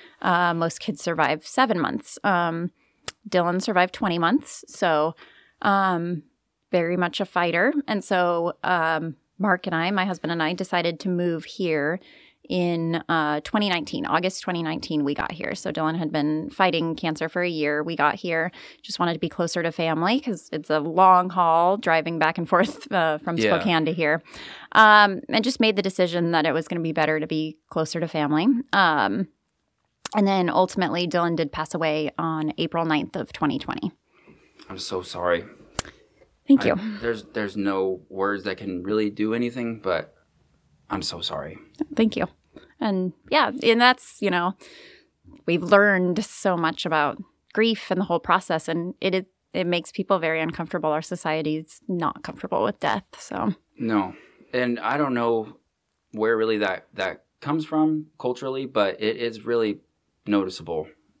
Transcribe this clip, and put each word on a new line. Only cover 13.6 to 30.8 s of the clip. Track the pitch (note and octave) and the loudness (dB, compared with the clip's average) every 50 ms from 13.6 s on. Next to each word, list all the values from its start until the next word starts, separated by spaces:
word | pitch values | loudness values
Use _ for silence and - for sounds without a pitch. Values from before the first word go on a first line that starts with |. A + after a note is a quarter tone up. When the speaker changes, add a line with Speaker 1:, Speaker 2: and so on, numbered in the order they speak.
| G#3 G3 | 0 0
Speaker 1:
nineteen. | F3 E3+ - - - - - | 0 -2 -4 -4 -6 -6 -2
August | - D3+ E3+ F3 F#3 - - - | 0 0 0 0 0 -4 -4 -6
twenty | F#3+ E3+ E3+ | -4 -4 -4
nineteen, | E3 D#3 D#3+ - - - D#3+ D3+ C#3+ | -2 -4 -4 -6 -6 -4 -2 -2 0
we | C#3+ C#3+ | -2 -2
got | - - - | -4 -4 -6
here. | D#3+ E3 - - - | -6 -8 -8 -8 -8
So | - - - | -6 -6 -6
Dylan | - D#3+ D#3 D#3+ D#3+ | -4 -2 -2 -2 -2
had | F3+ D#3+ D3+ | -2 -4 -4
been | D#3 D3+ D3 D3+ D#3 D#3 - - | -2 -2 -2 0 -2 -2 -4 -6
fighting | - - F#3+ F3+ E3+ E3 E3 E3 D#3+ | -2 0 2 2 2 0 -2 -4 -4
cancer | - F3 D#3+ D#3 - D#3+ D#3+ | -4 -4 -4 -4 -4 -6 -4
for | - F3+ | -4 -2
a | F3+ F3 | -2 -2
year. | E3 D#3 D3 D3 D3 D3+ | -2 -2 -2 -2 -2 -2
We | D3+ E3+ E3 | -4 -4 -2
got | - D3 D3 - | 0 0 0 0
here, | - - F3 E3 D#3+ E3 F3 - - - - - _ | -2 -4 -2 -2 0 -2 -2 -6 -10 -20 -20 -20 _
just | - - - - | -14 -8 -2 0
wanted | F3 E3+ E3 | 0 0 0
to | D#3+ | -2
be | F3 E3 | -4 -4
closer | - - F3 E3 - F3 E3 | -2 -2 -2 0 0 -2 -2
to | E3 | -2
family | - - E3 D#3+ D#3 D#3+ E3+ G3+ A#3+ C#4+ | -2 0 0 0 2 2 2 2 2 0
'cause | - B3 F#3 - - - | 0 -2 -6 -6 -8 -8
it's | D#3 D3+ D3 - | -8 -6 -2 0
a | D#3 D#3 | 0 0
long | D3 E3 - F#3 F#3+ F#3+ F#3 F3+ F3+ F#3 | 0 2 4 6 8 8 8 8 6 2
haul | F3 F#3 F3 E3 D#3+ E3+ F3 F#3 G3+ | 2 2 4 4 6 6 6 4 4
driving | G#3+ - F3+ E3 D#3+ D#3+ E3 E3+ D#3+ | 2 2 2 2 2 2 0 0 0
back | D#3+ D#3+ - | 0 0 0
and | F3+ E3 - | 0 0 2
forth, | F#3+ F3 G#3 - - - - - | 4 4 4 2 -2 -10 -8 -2
uh, | G#3 F3+ D#3+ D#3+ D3+ D3+ | 0 2 2 2 0 -2
from | - F3 E3+ | -4 -4 0
Speaker 2:
Yeah. | F3 A3 G#3 F3+ | 2 4 4 4
Speaker 1:
Spokane | E3+ - F#3+ E3+ D#3+ D#3 | 4 2 2 2 2 2
to | D#3+ E3+ | 0 0
here. | E3 D#3 D3 D#3+ D#3+ - - - - - - - - - - - | 0 2 2 2 0 -2 -8 -18 -18 -16 -16 -16 -18 -8 2 6
Um, | - A3 G#3+ G#3+ G#3 G#3 G3+ F#3+ - - - | 8 8 10 10 10 8 6 4 -2 -6 -2
and | - A3 | -2 0
just | G3+ C4 - - | 0 0 0 2
made | A3+ A3 G3 | 2 2 2
the | G3+ | 2
decision | F#3+ G3 - - F3+ E3 E3+ F3 E3+ E3+ | 0 0 2 2 0 2 2 0 2 2
that | E3+ D#3 D3 | 2 4 4
it | D#3 C3+ | 4 2
was | E3 D#3+ | 0 -2
gonna | - F3 E3+ | -2 -4 -4
be | D#3+ D#3+ | -2 -2
better | D3 E3 D3+ D#3 D#3 | 0 0 2 2 2
to | D#3 D3+ | 0 -2
be | - D#3+ D#3 D#3 D#3 D#3 _ _ - | -2 -2 -2 -4 -4 -8 _ _ -6
closer | - E3 D#3+ - - E3 | -2 -2 -2 -2 -2 -4
to | E3+ D#3+ | -4 -2
family. | - D#3 D3 C#3+ D3+ D#3 F#3+ A#3+ - A#3+ - - F#3+ | -2 -2 0 2 2 2 4 4 2 2 0 0 2
Um, | G3 F#3 E3 D#3 C3 G2 G2+ G2+ F#2+ - - _ _ _ _ _ _ _ _ _ _ _ _ _ _ - - - | 4 4 4 4 4 2 0 0 -2 -4 -6 _ _ _ _ _ _ _ _ _ _ _ _ _ _ -10 -4 0
and | G#3 G3 | 2 2
then | G3 G3 F#3+ F3+ E3+ | 2 2 2 0 2
ultimately, | - - F#3 F#3 - F#3+ | 2 2 0 0 0 -2